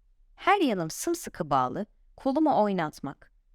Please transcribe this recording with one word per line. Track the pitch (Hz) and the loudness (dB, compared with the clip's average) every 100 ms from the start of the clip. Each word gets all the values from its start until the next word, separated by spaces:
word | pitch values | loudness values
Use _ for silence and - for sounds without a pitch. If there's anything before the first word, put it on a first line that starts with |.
| _ _ _ - | _ _ _ -4
Her | - 392 | 2 4
yanım | 285 190 160 | 2 0 -4
sımsıkı | - 339 339 - - 156 | -6 -6 -4 -6 -8 0
bağlı, | 139 127 147 214 _ _ - | 0 0 -4 -10 _ _ -6
kolumu | 269 269 311 190 | -2 2 2 4
oynatmak, | 208 185 151 - 139 - - _ _ | 2 0 -4 -6 -12 -12 -20 _ _